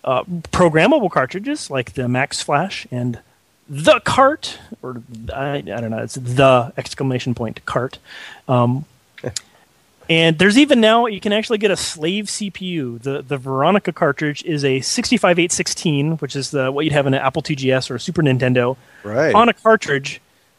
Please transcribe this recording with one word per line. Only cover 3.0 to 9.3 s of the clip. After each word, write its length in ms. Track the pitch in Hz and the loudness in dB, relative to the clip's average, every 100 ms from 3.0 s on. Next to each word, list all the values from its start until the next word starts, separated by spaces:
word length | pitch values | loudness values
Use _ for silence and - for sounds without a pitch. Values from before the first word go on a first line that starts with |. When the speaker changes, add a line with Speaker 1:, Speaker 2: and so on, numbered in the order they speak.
| 123 117 _ _ _ _ _ | -6 -6 _ _ _ _ _
Speaker 1:
the 320 | 143 165 262 | 0 2 4
Cart, 580 | - - 269 311 - - - - | 2 4 4 2 -10 -14 -18 -14
or 200 | 127 120 127 113 113 | -12 -12 -14 -16 -12
I, 220 | 120 143 143 | -6 -6 -6
I 60 | |
don't 300 | - 107 113 | -6 -8 -6
know, 80 | 113 | -6
it's 160 | 117 139 | -8 -8
the 580 | 123 123 135 127 120 - | -2 4 6 6 2 -8
exclamation 580 | - - 135 127 - | -10 -4 -2 -2 -4
point 320 | 117 113 - - | -4 -6 -8 -6
Cart. 320 | 131 127 - _ - - - - | -4 -4 -10 _ -20 -20 -16 0
Um, 380 | 123 120 131 156 _ _ - | 2 2 0 -8 _ _ -14
<laughs> 840 | - | -12